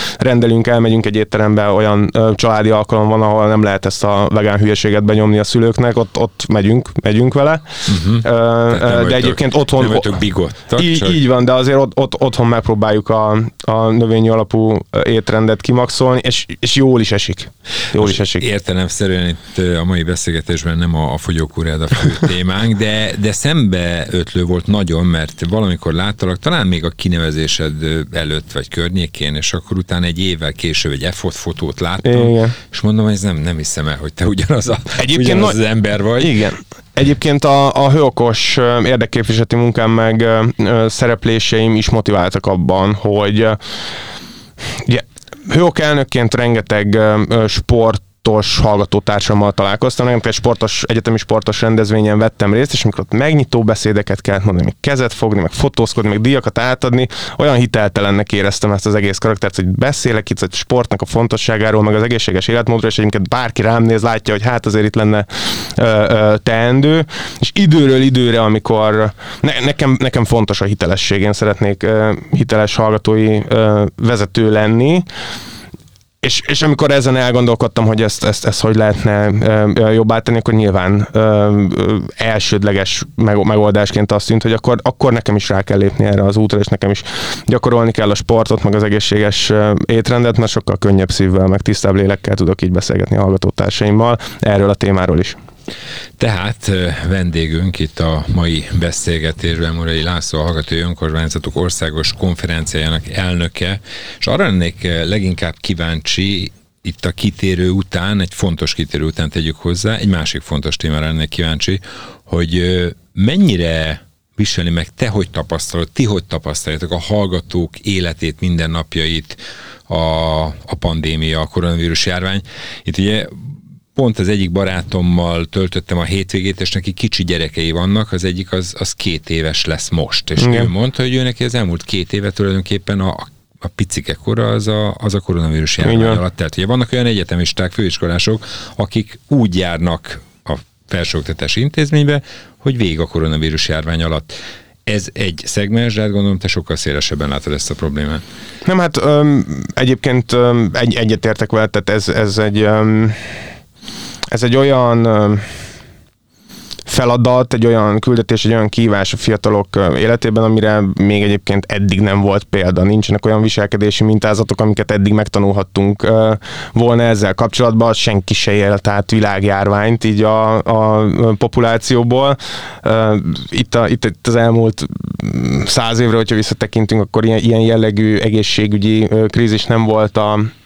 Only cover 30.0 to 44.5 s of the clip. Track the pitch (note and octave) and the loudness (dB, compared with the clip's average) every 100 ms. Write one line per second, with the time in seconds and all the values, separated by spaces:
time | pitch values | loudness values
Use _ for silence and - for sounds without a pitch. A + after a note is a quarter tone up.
30 | F2 E2+ F#2+ E2 D2+ - F2 D#2 D#2+ C#2 | -2 -2 -4 -4 -6 -6 -4 -4 -4 -4
31 | D#2+ - F#2 - E2+ D#2+ D2+ - E2+ F#2+ | -6 -6 -8 -6 -8 -6 -6 -4 -6 -2
32 | A2+ A#2+ A#2 A#2 A2+ A#2+ - - G#2+ A2 | 0 2 4 2 0 -2 -10 -4 0 2
33 | G#2+ G2+ G2 D#2+ E2 D#2+ D2+ - D2+ C#2+ | 0 0 -2 -2 -4 -4 -6 -4 -4 -4
34 | D2+ - F2 G2 - D#3 B2+ G#2+ - - | -8 -4 -2 0 0 0 0 -4 -4 -6
35 | B2+ D3+ B2 - G#3+ A2 G#2+ A2+ G#2 G#2 | -2 2 2 2 2 2 0 0 0 0
36 | G2+ A#2+ D#3+ A2 G#2 - - - - - | 0 0 2 2 0 -4 -14 -20 -8 0
37 | C#3 C#3+ D3+ C#3+ D3 C#3 C#3 C3 C#3 D3+ | 2 2 2 2 4 4 4 2 4 4
38 | C#3 - A#2+ A2 - - A#2+ A#2+ A#2 B2 | 2 2 0 0 -2 0 2 2 2 0
39 | A#2 A#2+ G#2+ A2 A2+ A#2+ A#2+ A#2 A2+ A2+ | 0 -2 0 0 2 2 2 2 2 2
40 | A2+ A2+ A2+ A2+ A2+ - G#2 A#2 A2+ - | 2 2 2 2 2 0 0 2 0 0
41 | B2 A2 A2+ A2+ - A2+ A2+ A2 - A2 | 0 2 0 0 0 2 2 2 2 0
42 | G#2+ G2+ F2+ G2 G2 F#2 F2 F#2+ G2 G#2 | 2 2 0 -2 0 0 2 2 2 0
43 | G#2 G2+ G2+ G#2+ A2 G#2+ - - - - | 0 0 2 2 2 0 -6 -12 -12 -12
44 | - - - - - | -14 -16 -18 -20 -20